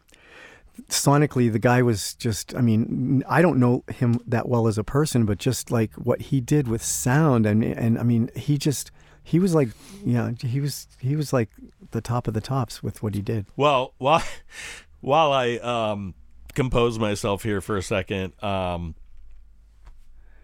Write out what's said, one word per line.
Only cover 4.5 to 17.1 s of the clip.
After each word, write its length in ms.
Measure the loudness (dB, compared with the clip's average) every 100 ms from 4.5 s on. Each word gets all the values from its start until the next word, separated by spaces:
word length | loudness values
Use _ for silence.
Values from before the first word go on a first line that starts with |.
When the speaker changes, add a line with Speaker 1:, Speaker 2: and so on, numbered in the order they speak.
| 0 2
Speaker 1:
as 120 | 0
a 60 |
person, 400 | -2 0 0 2
but 140 | 2 0
just, 320 | -2 -2 -2
like, 220 | 0 0
what 260 | -2 -2 -2
he 200 | 0 -2
did 280 | 2 0 2
with 140 | -2
sound, 640 | -4 -4 0 2 4 4 4
and, 180 | 2
and, 340 | 2 0 0 0
I 40 |
mean, 280 | 2 2 0 -4
he 220 | -2 0
just, 320 | 0 -2 -6 -16 -20 -20
he 160 | -2 2
was 160 | 4
like, 160 | 2 2 -2 -18 -8
yeah, 280 | -2 0 -2 -4
he 200 | -4 -4
was, 260 | -4 -6 -14 -8
he 180 | -4 -4
was, 160 | 0
like, 180 | 0 0 -6 -20 -20 -10
the 100 | -8
top 280 | -4 -4 -2
of 60 |
the 60 | -4
tops 400 | -2 -4 -4 -6
with 200 | -10 -6
what 120 | -6
he 80 | -4
did. 240 | -4 -4 -6 0
Speaker 2:
Well, 380 | 2 2 -2 -4
while, 240 | 2 2 0 -10 -16 -16
<laughs> 380 | -16 -16 -20 -10
while 320 | 2 4 4
I, 240 | 2 0 -2
um, 580 | -2 -2 -2 -2 -6 -12 -18 -20 -8
compose 440 | -2 0 2 2 2
myself 440 | -2